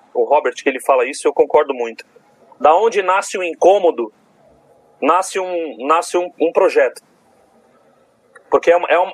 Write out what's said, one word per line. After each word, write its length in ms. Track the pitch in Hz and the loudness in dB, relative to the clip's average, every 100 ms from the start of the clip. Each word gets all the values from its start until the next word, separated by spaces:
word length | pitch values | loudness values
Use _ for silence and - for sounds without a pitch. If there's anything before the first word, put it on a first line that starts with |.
| _ | _
o 100 | 123 | -4
Robert, 320 | 113 147 147 - | 0 2 0 -4
que 120 | 139 | -6
ele 140 | 131 | -4
fala 240 | - 131 123 | 0 0 0
isso 220 | 139 151 | -2 -4
e 20 | |
eu 40 | |
concordo 400 | 151 147 151 147 | 0 2 2 0
muito. 320 | 127 117 110 - _ _ _ _ - | -4 -6 -8 -20 _ _ _ _ -2
Da 160 | 139 170 | 2 4
onde 260 | 226 208 | 2 0
nasce 360 | 185 196 - 196 | 0 -2 -2 -8
o 60 | |
incômodo, 680 | 175 147 175 202 175 123 113 _ _ _ _ _ _ _ _ - | -8 2 4 4 2 0 -8 _ _ _ _ _ _ _ _ -6
nasce 380 | 135 180 185 190 | 0 0 -2 -6
um, 460 | 185 175 156 113 135 | -6 -6 -8 -8 -2
nasce 320 | 165 - 175 | -2 0 -4
um, 140 | 180 - | -4 -4
um 120 | 160 | -2
projeto. 500 | 185 180 151 127 - _ _ _ _ _ _ _ _ _ _ _ _ _ _ - | 2 2 2 0 -2 _ _ _ _ _ _ _ _ _ _ _ _ _ _ -2
Porque 220 | - 170 | 0 2
é 60 | 175 | 2
uma, 100 | - | 2
é 120 | 165 | 0
um, 120 | 185 | 0